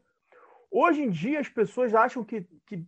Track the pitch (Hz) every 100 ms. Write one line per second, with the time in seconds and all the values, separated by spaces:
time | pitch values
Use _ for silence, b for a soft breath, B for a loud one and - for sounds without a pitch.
0 | b b b b b b b 226 339 302
1 | 262 160 214 302 247 - 208 - 247 220
2 | 233 254 208 220 180 156 _ 185